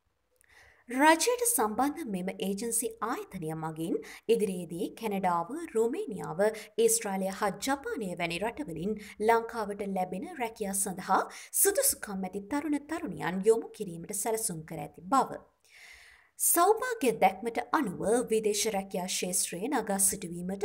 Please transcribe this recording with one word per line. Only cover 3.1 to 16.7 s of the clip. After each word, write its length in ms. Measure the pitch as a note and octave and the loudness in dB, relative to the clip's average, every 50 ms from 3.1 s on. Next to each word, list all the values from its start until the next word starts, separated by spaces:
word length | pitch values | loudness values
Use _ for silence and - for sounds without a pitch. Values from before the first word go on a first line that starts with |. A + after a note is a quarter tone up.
| C#4 G4+ G4+ - - F3 D#3 D#3 | -4 -4 -6 -8 -8 -6 -6 -4
මගින් 460 | D#3+ D#3+ D#3+ E3 D#3 D#3+ D#3+ F3+ - - - - - - - | -4 -4 -6 -6 -4 -4 -2 -2 -2 -4 -4 -8 -16 -4 0
ඉදිරියේදී 600 | - A#3 - G3+ F#3+ F#3 F3+ E3+ D#3+ E3+ E3+ A3+ - | 2 2 4 2 0 -2 -4 -6 -6 -4 -4 -4 -6
කැනඩාව, 580 | - - A3+ G#3+ G3+ F#3+ G3 F3+ E3+ E3+ E3 A3+ C4+ E4+ E4+ - | -6 -6 -4 -2 -2 0 2 2 2 2 0 -2 -6 -8 -8 -2
රුමේනියාව, 760 | - A3 A3+ A#3 C#4+ G4 A4 C#4 G3+ E3+ D#3+ D#3+ D#3 F3 G3+ A3 A3 - - - - | 0 2 2 2 0 -2 -6 -6 -6 -6 -6 -4 0 2 2 2 0 -2 -8 -6 2
ඊශ්‍රායලය 580 | - A#3 A3 A3+ - - G3+ F#3+ F#3+ F#3+ F#3+ | 4 4 4 4 2 0 -2 -2 -2 -2 -4
හා 160 | G3 - G#3+ G3 F#3+ | -2 -2 -2 -2 -2
ජපානය 560 | - - C4+ C#4 C#4+ - A#4+ A4+ C#4 G#3 F3+ | -2 -2 -2 -2 -2 -2 -6 -6 -4 -6 -6
වැනි 260 | F3 E3+ F3 E3 E3+ E3+ | -4 -4 -2 -2 -2 -2
රටවලින් 560 | G3+ A#3+ - - D4 E3 D#3+ D#3 E3+ G#3 G#3+ G#3 - - - | -2 -4 -4 -6 -8 -8 -6 -4 -4 -4 -4 -4 -8 -12 -6
ලංකාවට 680 | - G#3+ A3 A3+ A3+ A3+ - A#3 A#3 G#3 G3 G3+ G3+ G3+ | 0 4 4 4 4 2 -2 -4 -6 -6 -4 -6 -6 -4
ලැබෙන 440 | G3 F#3+ F#3 F3+ F3+ F#3 F#3+ C#4+ F#4 F4+ | -4 -2 -2 -2 -2 -4 -6 -8 -8 -6
රැකියා 420 | C4+ A#3 A3 - - G#3 G3 G3 | -6 -6 -6 -4 -6 -6 -4 -2
සඳහා 420 | - - G#3 F3 F#3 - - F#3+ - - - - - - - | -2 -2 -2 -4 -4 0 2 4 4 2 0 -6 -14 -14 -4
සුදුසුකම් 720 | - - - G4+ G4 C#5 - - - - - A3 G3 F#3+ F#3+ | 2 4 4 4 4 4 2 2 0 0 -4 -8 -6 -6 -6
ඇති 200 | F#3 - G3+ G3 | -6 -6 -8 -6
තරුණ 340 | - D4 C#4+ D#4 D#4 D4 C#4 | -2 -2 -2 0 0 -2 -2
තරුණියන් 600 | - - D#4+ - D#4+ G#3 E3 D3+ D#3 E3 F3+ G3 | -2 -4 -6 -6 -4 -6 -6 -4 -2 -2 -2 4
යොමු 320 | F#3 A3 A3+ A#3 - - - | 6 6 6 6 2 -4 -8
කිරීමට 400 | - G#3 F3 E3 E3 E3+ - G3 | -10 -8 -8 -8 -10 -8 -6 -6
සැලසුම් 480 | - - A#3 A3 A3 - - F3 D#3+ | -4 -2 -2 0 0 -2 -4 -4 -6
කර 160 | D#3 - E3 D#3+ | -8 -8 -8 -8
ඇති 240 | D#3+ D#3 - - E3 | -8 -10 -12 -14 -2
බව. 380 | F#3+ - - - - D3 - - _ _ _ _ _ - - - - - - - - - - _ _ _ - | 2 2 2 2 2 -4 -10 -14 _ _ _ _ _ -20 -20 -20 -20 -20 -20 -20 -20 -20 -20 _ _ _ 0
සෞභාග්‍ය 720 | - - - E4+ F4 G4 | 2 4 6 6 8 6